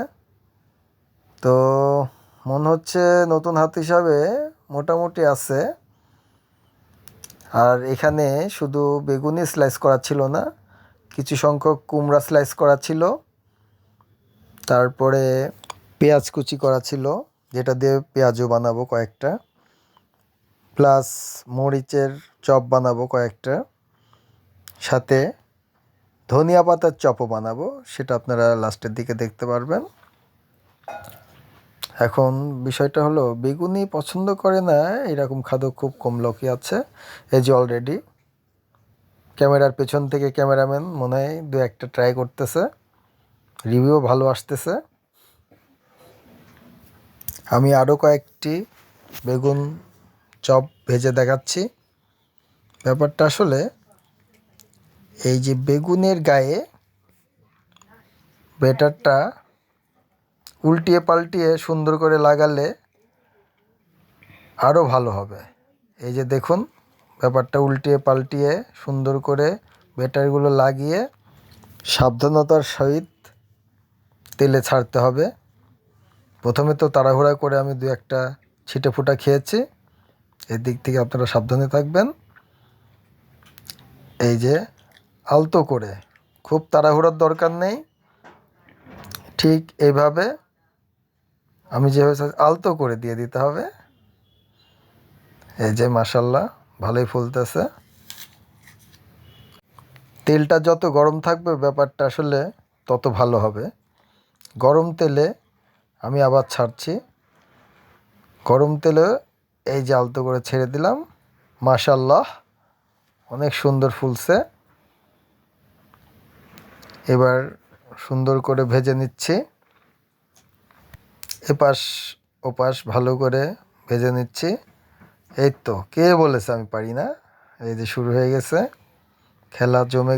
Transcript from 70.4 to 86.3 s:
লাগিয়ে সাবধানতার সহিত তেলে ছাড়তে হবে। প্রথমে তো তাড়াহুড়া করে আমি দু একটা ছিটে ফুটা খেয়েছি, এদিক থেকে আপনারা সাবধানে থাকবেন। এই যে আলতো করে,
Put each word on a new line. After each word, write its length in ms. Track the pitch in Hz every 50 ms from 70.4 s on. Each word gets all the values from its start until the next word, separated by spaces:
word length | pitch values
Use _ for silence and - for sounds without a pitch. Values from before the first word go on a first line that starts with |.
| 143 143 139 135
লাগিয়ে 400 | 131 135 135 131 139 151 165 196 240 285 - _ _ _ _ _ _ _ - - - - - - - - -
সাবধানতার 680 | - 135 127 117 120 139 143 151 151 151 151 165 156 139 - -
সহিত 340 | - 139 139 143 160 165 - _ _ _ - _ _ _ _ _ _ _ _ _ _ _ _ _ _ _ _ _ _ _ - - -
তেলে 220 | 139 139 135 135 120 -
ছাড়তে 300 | 143 131 120 - - 127 120
হবে। 200 | 127 127 135 160 226 - _ _ _ _ _ _ _ _ _ _ _ _ _ _ _ _ _ _ _ _ _ -
প্রথমে 280 | 120 113 - 143 151 151 143
তো 60 | 160 147 135
তাড়াহুড়া 360 | 139 131 131 131 131 143 143 143 143 -
করে 140 | 143 139 139 135
আমি 100 | 139 135 127
দু 60 | 127 135 131
একটা 240 | - - _ 135 131 127 127 135 - _ _ _ _ _ -
ছিটে 200 | - 131 135 139 120
ফুটা 200 | - 135 139 139 - -
খেয়েছি, 360 | 143 139 139 135 - - 220 262 - _ _ _ _ _ _ _ _ _ _ _ _ _ _ - - 113
এদিক 220 | 113 120 127 120 - -
থেকে 140 | - 127 131 120
আপনারা 220 | 117 - 127 123 117 -
সাবধানে 340 | 123 107 117 127 131 139 131 -
থাকবেন। 320 | 147 147 147 160 180 214 269 302 - _ _ _ - _ _ _ _ _ _ _ _ _ _ _ _ _ _ _ _ _ _ _ _ _ _ _ - _ - - - - - - - - - - _ 123 120
এই 80 | 120 113 117
যে 100 | 127 143 165 220 - _ _ _ _ _ _ _ _ _ _ _
আলতো 340 | - 139 151 160 156 - 175 151 139
করে, 220 | 135 120 107 104 98 98 - _ _ _ _ _